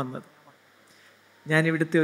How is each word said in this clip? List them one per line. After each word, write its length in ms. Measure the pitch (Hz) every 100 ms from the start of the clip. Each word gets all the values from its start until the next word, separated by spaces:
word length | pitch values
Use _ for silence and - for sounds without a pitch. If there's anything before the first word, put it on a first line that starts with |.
വന്നത്. 260 | 131 131 - _ - _ _ _ _ _ - _ _ _ 147
ഞാനിവിടുത്തെ 480 | 156 165 160 160 165